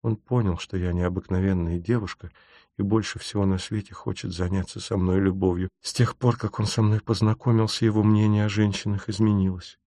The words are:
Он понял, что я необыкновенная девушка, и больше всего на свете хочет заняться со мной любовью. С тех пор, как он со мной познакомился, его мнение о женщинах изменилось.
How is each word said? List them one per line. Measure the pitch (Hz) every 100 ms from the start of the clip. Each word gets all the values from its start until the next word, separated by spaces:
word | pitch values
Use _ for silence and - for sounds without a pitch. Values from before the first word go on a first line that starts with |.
Он | 117 110
понял, | _ 123 104 85
что | - 95
я | 90
необыкновенная | 87 90 92 - 92 95 92 85 85
девушка, | 87 120 95 - 87 _ _ - _ -
и |
больше | 98 110 101 -
всего | - 104
на | 98 92
свете | - 107 -
хочет | - - 98 98
заняться | 87 90 95 90 -
со | - 101
мной | 90 92
любовью. | 95 95 95 87 92 _
С | -
тех | - 120 -
пор, | 123 110
как | 107 -
он | 107
со | -
мной | 107 107
познакомился, | - 107 107 110 127 113 110 -
его | 113 107
мнение | 107 107 107 104 107
о |
женщинах | 104 104 95 104 101 -
изменилось. | 101 110 101 95 90 - -